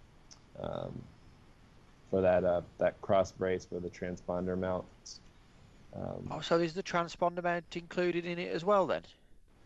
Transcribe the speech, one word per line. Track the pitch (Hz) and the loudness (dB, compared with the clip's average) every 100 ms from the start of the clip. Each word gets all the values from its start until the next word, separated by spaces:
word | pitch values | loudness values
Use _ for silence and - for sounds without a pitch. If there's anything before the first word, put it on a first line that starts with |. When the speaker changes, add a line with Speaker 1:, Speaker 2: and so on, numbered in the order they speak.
| - - - - - - | -20 -20 -20 -20 -20 -10
Speaker 1:
um, | 50 50 50 50 50 - - - - - - - - - - | -8 -6 -8 -10 -14 -20 -20 -20 -20 -20 -20 -20 -20 -20 -2
for | 95 | 2
that, | 92 90 | 6 6
uh, | 90 87 85 - | 4 2 -2 0
that | 90 - | 0 0
cross | - 98 90 | 2 4 2
brace | - 92 92 | 0 0 -2
for | - 90 | -4 -8
the | 87 | -6
transponder | - 90 87 - 90 92 92 | -6 -6 -6 -4 -2 -2 -2
mount. | 92 92 - - - - - - - - - - - - | 0 -2 -6 -16 -18 -18 -20 -20 -20 -20 -20 -20 -14 -10
Um, | 92 92 - | -8 -8 -8
Speaker 2:
Oh, | - | -6
so | - 170 | 2 2
is | 170 | 2
the | 170 | -2
transponder | - 175 170 - 175 175 | -2 0 -2 0 -2 0
mount | 175 175 165 175 | 0 -2 -4 -10
included | 170 - 180 170 | -6 0 0 0
in | 175 175 | -2 -4
it | 180 | -2
as | 175 | -2
well | 175 202 156 | 4 4 4
then? | 85 - - - - - - | 0 -4 -20 -20 -20 -20 -20